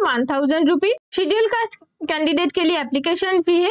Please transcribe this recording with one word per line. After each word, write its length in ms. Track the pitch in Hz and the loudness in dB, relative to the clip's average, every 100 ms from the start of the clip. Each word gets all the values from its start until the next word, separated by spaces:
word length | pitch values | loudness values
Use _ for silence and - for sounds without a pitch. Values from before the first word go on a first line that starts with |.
वन 240 | 349 240 254 | 0 0 -2
थाउजेंड 420 | 277 285 320 302 | 0 0 2 2
rupees। 260 | 330 392 523 _ | 2 0 -2 _
Schedule 320 | - 320 427 453 | -4 0 2 0
cast 360 | 466 440 - _ - 311 | 0 -4 -8 _ -12 -6
candidate 440 | 311 311 320 320 | -2 0 0 0
के 100 | 370 | 0
लिए 180 | 330 330 | 0 0
application 600 | 240 277 330 349 381 370 | -2 -2 -2 -2 0 0
fee 120 | 339 | 2
है 160 | 349 359 | 2 2